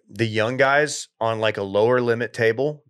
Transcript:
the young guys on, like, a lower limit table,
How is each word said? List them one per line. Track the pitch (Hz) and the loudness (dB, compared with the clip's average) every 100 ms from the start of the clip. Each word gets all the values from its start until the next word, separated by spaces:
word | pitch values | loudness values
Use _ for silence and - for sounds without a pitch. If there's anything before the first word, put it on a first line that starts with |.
| _ | _
the | 98 113 | -4 -2
young | 107 110 131 | 0 -2 2
guys | 135 143 151 - - - | 2 2 0 -4 -12 -6
on, | 113 113 | -4 0
like, | 110 107 | -2 -2
a | |
lower | 98 101 113 127 | -2 2 4 4
limit | 120 117 113 | 2 -2 -4
table, | - 113 113 147 147 _ | 0 0 2 -4 -6 _